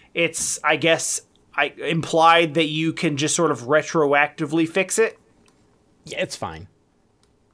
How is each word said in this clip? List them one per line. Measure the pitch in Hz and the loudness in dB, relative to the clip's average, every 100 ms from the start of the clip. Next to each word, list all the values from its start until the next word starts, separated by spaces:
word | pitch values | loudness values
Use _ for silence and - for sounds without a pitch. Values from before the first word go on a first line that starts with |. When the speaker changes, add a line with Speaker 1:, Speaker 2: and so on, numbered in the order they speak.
| _ | _
Speaker 1:
it's, | 170 165 - - - | -4 -4 -2 -6 -2
I | 151 156 | 0 2
guess, | 165 160 - - - _ _ - | 2 0 -2 -6 -10 _ _ -4
I, | 147 - | -4 -4
implied | 147 165 - 165 165 165 170 | -4 -4 0 4 6 6 4
that | 151 156 | 0 -2
you | 156 160 | -2 -4
can | - 170 139 | -2 -2 -2
just | 147 | -2
sort | - 160 | 0 0
of | 123 | -2
retroactively | 120 151 147 165 143 143 147 - 147 160 160 | 0 0 2 0 4 4 2 -2 -4 -2 0
fix | 196 185 - | 0 -2 0
it. | 220 - _ _ _ _ _ _ _ _ | -2 -2 _ _ _ _ _ _ _ _
Speaker 2:
Yeah, | - - | -14 -8
it's | - - | -8 -6
fine. | 98 80 98 _ _ _ _ _ _ _ _ | -10 -12 -16 _ _ _ _ _ _ _ _